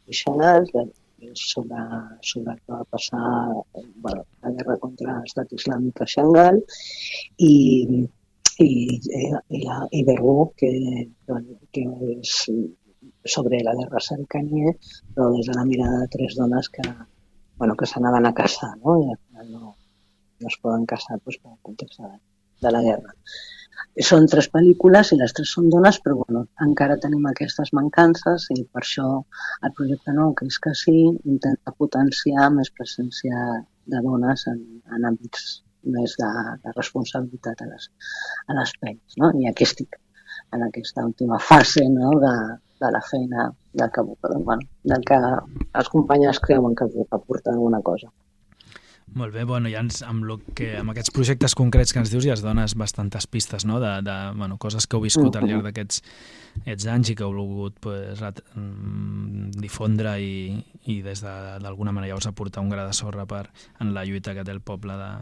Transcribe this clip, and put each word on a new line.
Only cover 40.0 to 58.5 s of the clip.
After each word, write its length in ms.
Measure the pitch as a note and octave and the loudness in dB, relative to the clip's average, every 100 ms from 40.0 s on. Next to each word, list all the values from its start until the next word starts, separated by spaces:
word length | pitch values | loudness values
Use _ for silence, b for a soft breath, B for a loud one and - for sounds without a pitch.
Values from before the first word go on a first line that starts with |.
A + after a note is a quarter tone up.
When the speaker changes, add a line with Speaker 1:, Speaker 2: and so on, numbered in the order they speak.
| _ B B B - | _ B B B -10
Speaker 1:
en 180 | A#2+ A#2 | -6 -6
aquesta 400 | A#2+ A2+ - A#2 | -6 -12 -6 -6
última 320 | A2+ B2 A2+ | -2 -2 -2
fase, 480 | - D#3 B2+ - C3 | 8 8 8 4 4
no? 280 | C3 B2+ D3+ | 4 4 4
De, 160 | C3+ A#2+ A2 A#2 _ _ | 4 2 -2 -8 _ _
de 120 | B2+ | -2
la 120 | A2 | -2
feina 440 | - C3+ B2+ A#2+ B2 - _ | -2 -4 -2 -2 -4 -6 _
del 260 | - A#2 | -4 -2
que, 80 | - | -2
bueno, 560 | A#2+ - - - - A2+ C#3 - | -4 -4 -4 -2 0 -2 -4 -8
del 260 | - C3 A#2+ | -2 0 4
que 160 | C3+ | 4
les 720 | B2 B2+ - - - A#2+ B2 | 4 -2 -6 -8 -6 -2 0
companyes 480 | D#3+ C#3+ C#3+ C#3+ - | 2 4 6 4 2
creuen 320 | - C3 B2 | 2 4 4
que 160 | A#2 A#2+ | 0 -2
pot 240 | A2 A2 | -2 -4
aportar 400 | G#2+ - B2+ - | -4 -4 -6 -2
alguna 280 | A#2+ A#2 A2 | 0 2 2
cosa. 280 | F2 E2+ - _ _ _ _ _ b b b b - | 0 -4 -8 _ _ _ _ _ b b b b -14
Speaker 2:
Molt 280 | C3 A#2 | -10 -8
bé, 80 | G#2+ | -6
bueno, 240 | A#2+ B2 A#2 | -4 -2 -2
ja 120 | A2 | -4
ens, 140 | A#2 - | -6 -6
amb 220 | A#2 A2+ | -6 -6
lo 140 | A2 A2 - - | -6 -8 -12 -10
que, 140 | A#2 | -8
amb 160 | G#2+ G#2+ | -6 -6
aquests 220 | A2 A2 | -6 -6
projectes 380 | - B2 C3 B2+ | -2 0 0 0
concrets 380 | - B2 B2 A#2+ | 2 4 4 4
que 80 | B2+ | 0
ens 100 | A2+ | 0
dius 140 | A#2 | 0
ja 80 | C3+ | 0
es 60 | A2+ | 0
dones 300 | G#2 A2 G#2+ | 0 0 -2
bastantes 520 | G#2+ G#2 - G2+ G2+ - | -2 -6 -4 -6 -6 -6
pistes, 360 | A#2 - G2+ G2+ | -6 -6 -6 -4
no? 80 | A2+ | -2
De, 120 | A#2 G2 | -2 -4
de, 120 | G2 G2 G2 | -6 -8 -8
bueno, 220 | G2+ G2 G2 | -8 -8 -8
coses 300 | G#2+ A2 - | -6 -4 -4
que 80 | A#2 | -2
heu 60 | |
viscut 320 | G#2+ D3+ C#3 G#2+ | 0 2 2 2
al 80 | |
llarg 160 | G#2 G#2+ | -2 -2
Speaker 1:
Mhm. 60 | G#2 | -4
Speaker 2:
d'aquests, 320 | G#2 G2+ - B B B B B B | -10 -8 -10 B B B B B B
aquests 240 | - G#2 G#2+ | -10 -8 -2
anys 200 | A#2+ A2+ | 0 0
i 20 | |
que 80 | G#2+ | -2
heu 120 | G#2 G2 | -6 -6
volgut, 400 | G2+ G2 G2+ - | -8 -8 -10 -10
pues, 340 | A2 G2+ G2 G2+ | -12 -10 -10 -10
rat-, 220 | G#2 G2+ - | -12 -14 -16